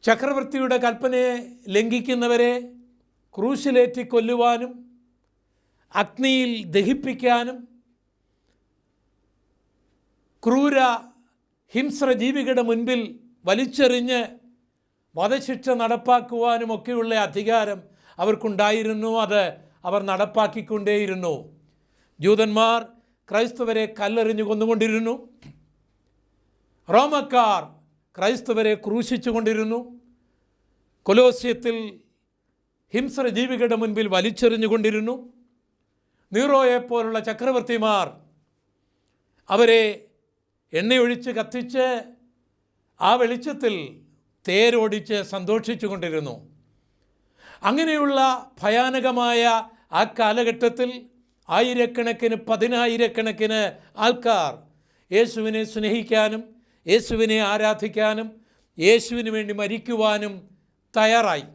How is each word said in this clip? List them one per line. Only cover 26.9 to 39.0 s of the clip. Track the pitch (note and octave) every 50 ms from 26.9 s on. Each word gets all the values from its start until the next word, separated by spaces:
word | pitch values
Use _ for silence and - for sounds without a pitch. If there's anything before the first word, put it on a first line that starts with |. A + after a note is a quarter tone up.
| E3+ A3 C4 D4 D4+ C#4+ C4+ C#4 B3+ B3 A#3 G#3+ G3+ F3+ D#3 D3+ - _ _ _ _ _ _ _ _
ക്രൈസ്തവരെ | - F#3 G#3 B3 B3 A#3+ B3+ A#3 G#3+ A3 G#3+ G#3+ G#3 G#3+
ക്രൂശിച്ചു | G#3+ G3+ A#3 A#3+ A#3 B3+ A3+ - B3 A3+
കൊണ്ടിരുന്നു. | A3+ A3+ A3 A3 G#3+ A3 G#3+ A3+ A#3+ B3 - - - _ _ _ _ _ _ _ _ _ _ _ _ _ _ _ _ _ _ _ _ _
കൊലോസ്യത്തിൽ | - G3 A3 B3+ B3+ A#3 B3 - B3 A#3 A#3+ A#3+ A#3+ A#3 A3+ A3 G#3 G3 - _ _ _ _ _ _ _ _ _ _ _ _ _ _ _ _ _ _ -
ഹിംസ്ര | A3 C4 C#4 - C4+ C4+ B3 G3+ G#3
ജീവികളുടെ | B3 B3+ B3+ A#3+ A#3 A#3+ A#3 A3 A3
മുൻപിൽ | A3+ G#3 G3 A3 G#3 F#3
വലിച്ചെറിഞ്ഞുകൊണ്ടിരുന്നു. | F3+ F3+ A3 G#3+ - - A#3 A3+ A3+ A3 A3 G#3 A3+ G#3+ A3 G#3+ G#3+ G#3+ A3 B3+ B3+ - - _ _ _ _ _ _ _ _ _ _ _ _ _ _ _ _ _ _ _ _ -
നീറോയെപ്പോലുള്ള | G#3 C4 C#4+ C#4+ C4+ C4 B3+ B3 B3 B3 B3 A#3+ A#3+ A3+ A3 A3+ A3 A3 A3+
ചക്രവർത്തിമാർ | G#3+ A3 A#3+ B3+ C4+ B3 A#3 A#3+ A#3+ A#3 G#3+ A3 G#3+ G3+ F3+ C#3+ - - _ _ _ _ _ _ _ _ _ _ _ _ _ _ _ _